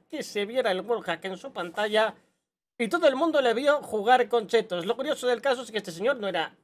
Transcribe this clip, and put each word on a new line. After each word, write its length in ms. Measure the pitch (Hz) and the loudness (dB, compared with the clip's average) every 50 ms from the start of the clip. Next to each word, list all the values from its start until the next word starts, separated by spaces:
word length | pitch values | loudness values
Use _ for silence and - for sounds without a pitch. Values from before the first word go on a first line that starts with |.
| _ _ | _ _
que 140 | - 294 214 | -10 -10 -10
se 220 | - - 208 202 | -6 -4 -4 -4
viera 260 | 202 233 262 240 214 | -2 -2 0 0 0
el 100 | 185 185 | 0 -2
wallhack 420 | 196 214 240 208 165 185 165 160 - | -2 -2 -4 -2 -2 -4 -6 -6 -6
en 120 | 190 190 175 | -8 -10 -10
su 140 | - 277 | -12 -12
pantalla 640 | - 202 170 165 160 214 214 214 208 220 220 214 - - _ _ _ _ _ _ _ _ _ _ _ - | -10 -8 -8 -6 -4 -4 -2 0 2 2 2 2 0 -6 _ _ _ _ _ _ _ _ _ _ _ -4
y 100 | 240 208 | -2 -2
todo 200 | - 339 339 285 | 0 4 4 4
el 80 | 262 | 4
mundo 260 | 262 330 330 311 294 | 4 2 2 2 2
le 120 | 254 240 226 | 2 2 2
vio 300 | 233 285 285 294 285 220 | 2 4 2 2 2 0
jugar 440 | - - 214 196 226 254 247 240 208 | -4 -4 -2 4 4 6 6 4 2
con 200 | 240 233 214 170 | 0 0 0 2
chetos. 380 | 226 226 208 - 180 175 165 | 2 0 2 0 -4 -4 -2
Lo 100 | 196 233 | -2 -4
curioso 320 | 240 262 302 269 - 247 247 | -2 -2 -2 -2 -2 0 0
del 140 | 240 226 | 0 0
caso 200 | - 277 262 247 | 0 0 0 0
es 100 | 254 - | -4 -6
que 60 | 220 208 | -6 -6
este 140 | 202 190 | -6 -6
señor 260 | 160 165 196 254 285 240 | -6 -2 -2 0 0 0
no 100 | 202 196 | -2 -4
era, 280 | 185 170 156 - - _ | -2 -2 -4 -4 -8 _